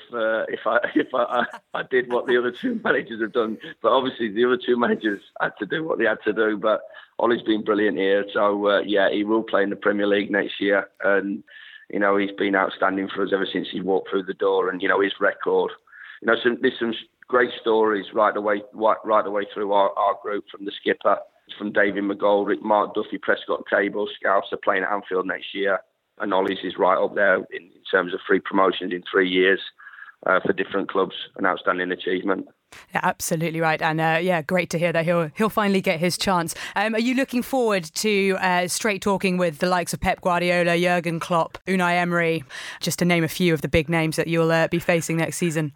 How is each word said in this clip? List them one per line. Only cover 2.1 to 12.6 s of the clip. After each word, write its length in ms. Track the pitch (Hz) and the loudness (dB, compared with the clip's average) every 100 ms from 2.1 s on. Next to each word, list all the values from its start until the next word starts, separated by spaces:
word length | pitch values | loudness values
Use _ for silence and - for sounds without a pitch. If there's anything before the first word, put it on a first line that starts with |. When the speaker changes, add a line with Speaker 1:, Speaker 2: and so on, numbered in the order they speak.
Speaker 1:
what 160 | 120 131 | -2 2
the 120 | 123 | 2
other 120 | 123 | 0
two 300 | 120 262 226 | -4 -6 -4
managers 380 | - 143 - 110 | 0 -2 -2 -6
have 120 | 110 | -2
done. 240 | 123 110 104 - - | -2 -2 -4 -12 -2
But 100 | 110 | 2
obviously, 380 | 127 127 - 113 | 2 0 -4 -4
the 160 | 98 123 | 2 2
other 100 | 123 | 2
two 220 | - 120 | 2 2
managers 420 | 120 220 110 98 - - | 2 0 -2 -4 -10 -6
had 140 | - - | -6 -4
to 80 | 104 | -6
do 180 | 80 | -6
what 140 | 160 - | -4 0
they 80 | 110 | 0
had 160 | 110 | 0
to 80 | - | -2
do. 240 | 104 110 104 | 0 0 0
But 240 | 110 104 - - - - | 0 0 -4 -20 -14 -2
Ollie's 240 | 120 117 | 0 2
been 200 | - 107 | 0 -2
brilliant 360 | 107 104 107 82 | 0 2 2 2
here, 260 | 95 101 101 | 2 2 0
so, 380 | 110 104 101 101 | 0 0 2 2
uh, 100 | 98 - | 2 2
yeah, 240 | 101 95 | 2 2
he 140 | 101 | 2
will 180 | 104 113 | 0 0
play 220 | 110 - | 2 0
in 40 | 101 | 0
the 80 | 98 | 0
Premier 300 | 101 104 101 | 0 0 2
League 240 | 101 101 | 2 2
next 300 | 101 - - | 0 -2 -2
year. 280 | 98 98 - _ | 0 0 -2 _
And, 400 | 98 98 98 101 - - - - _ | 0 2 0 -8 -10 -20 -20 -20 _
you 80 | 98 | 0
know, 180 | 101 101 | 2 2
he's 160 | 98 98 | 0 -2
been 180 | 101 | 0
outstanding 540 | 95 | 2